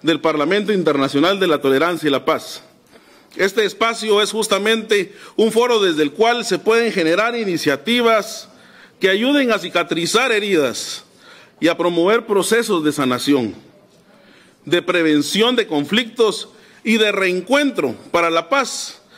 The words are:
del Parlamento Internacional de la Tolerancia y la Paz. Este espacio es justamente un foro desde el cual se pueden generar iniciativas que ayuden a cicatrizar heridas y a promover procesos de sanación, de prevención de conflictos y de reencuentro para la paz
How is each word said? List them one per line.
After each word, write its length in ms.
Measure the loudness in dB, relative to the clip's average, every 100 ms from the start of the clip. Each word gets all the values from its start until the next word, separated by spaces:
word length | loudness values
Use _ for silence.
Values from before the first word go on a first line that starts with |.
del 200 | -2 0
Parlamento 500 | 0 0 0 0 0
Internacional 680 | 0 2 0 0 2 2 2
de 80 | 0
la 120 | 0
Tolerancia 480 | 2 2 2 0 -2
y 40 |
la 120 | 0
Paz. 400 | 0 -2 -4 -16 -20 _ _ -20 _ -20 _ -4
Este 300 | -2 0 -2
espacio 560 | 0 -2 -2 0 2
es 100 | 2
justamente 840 | -2 -2 0 0 -2 0 -2 -2 -10 -6 0
un 160 | 2
foro 300 | 2 2 2
desde 220 | 2 2
el 80 | 0
cual 340 | 2 2 2 -2
se 140 | -2
pueden 340 | 0 2 2
generar 420 | 0 0 0 0 -2
iniciativas 1120 | -4 -2 -2 -2 0 0 2 2 0 -10 -18 -20 -20 -20 -20 _
que 100 | 0
ayuden 420 | 2 2 2 2
a 60 | 0
cicatrizar 720 | -2 -4 -2 -4 0 0 0
heridas 720 | 0 0 0 0 -2 -10 -12 -16 _ -20 -20 -20 -4
y 80 | -2
a 80 | 0
promover 520 | 0 0 2 2 0
procesos 560 | -2 0 0 0 0
de 100 | 0
sanación, 640 | -2 -2 -2 0 0 0 -8 -18 _ _ _ _ _ _ -20 _ _
de 180 | -4 -2
prevención 720 | 0 0 2 2 0 0 2 0
de 120 | -2
conflictos 800 | -2 -2 -2 -2 0 0 -2 -10 -20 -20 -8
y 140 | -2 0
de 140 | 0
reencuentro 840 | 0 -2 -2 0 0 0 -2 -4 -6 -4
para 180 | -2 0
la 180 | 0 0
paz 520 | -2 -2 -6 -12 -16 _